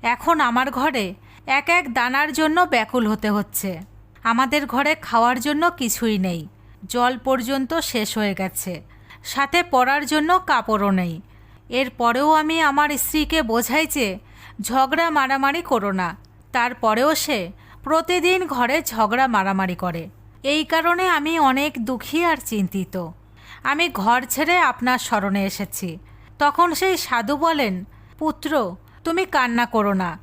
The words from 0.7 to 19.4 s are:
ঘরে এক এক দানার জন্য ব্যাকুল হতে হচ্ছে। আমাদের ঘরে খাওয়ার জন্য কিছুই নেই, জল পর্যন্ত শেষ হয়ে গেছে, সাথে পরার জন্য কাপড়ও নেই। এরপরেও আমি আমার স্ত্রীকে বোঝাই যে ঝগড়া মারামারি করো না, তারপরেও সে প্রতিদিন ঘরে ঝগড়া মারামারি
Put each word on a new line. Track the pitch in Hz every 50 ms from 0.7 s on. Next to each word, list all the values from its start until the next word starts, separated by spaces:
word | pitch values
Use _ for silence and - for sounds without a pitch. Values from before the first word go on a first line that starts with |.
ঘরে | - 254 262 320 269 247 202 180 202 - - - - - -
এক | - 262 285 277 -
এক | 339 349 320 - 226
দানার | 254 240 247 254 277 294 302 254
জন্য | 311 311 311 311 349
ব্যাকুল | 359 359 262 233 220 220 - 254 226
হতে | 214 214 214 - 214
হচ্ছে। | 202 208 196 - - - - 190 180 160 180 - - - - - - - -
আমাদের | 226 233 240 269 247 277 294 285
ঘরে | 240 - 254 277 294 320
খাওয়ার | 311 - - - 226 226 240 254 254
জন্য | 233 294 294 294 330 349
কিছুই | 339 - 254 226 - - 240 226 214
নেই, | 196 185 185 175 165 151 - - - - - - - -
জল | 185 - 247 240 247 262
পর্যন্ত | 240 - 262 262 254 226 240 277 269 269 240 320 330
শেষ | - - - 240 214 - -
হয়ে | 226 214 202 190
গেছে, | 180 190 185 - - - 185 180 156 - - - - - - - - -
সাথে | - - 254 277 277 - 349 349
পরার | 349 - 254 247 247 277 294 294
জন্য | 247 302 311 302 320 359 370 359
কাপড়ও | 349 294 240 226 233 214 208 202 202
নেই। | 190 185 180 175 165 160 - - - - - - - - _ -
এরপরেও | 233 254 269 247 - - 240 240 226 254 285 302 320
আমি | 311 302 311 320 330
আমার | 320 294 277 285 294 294 294
স্ত্রীকে | 262 - - - 311 294 - 320 320
বোঝাই | 294 220 226 233 233 - 240 302 320
যে | 302 - 294 240 202 185 - - - - - - - - -
ঝগড়া | 196 - 233 262 262 262 285 311 339 330
মারামারি | 311 294 269 262 269 277 269 277 285 339
করো | 349 - 277 226 202 202
না, | 190 190 180 170 160 - - - - - - -
তারপরেও | - 254 240 247 247 - - 220 214 226 262 302 320
সে | 302 - - 294 214 180 170 196 - - - - - -
প্রতিদিন | 269 311 320 330 330 359 359 311 359 370 381 370
ঘরে | 311 277 247 247 240 269 330
ঝগড়া | 330 - 226 220 220 202 226 247 262
মারামারি | 262 226 202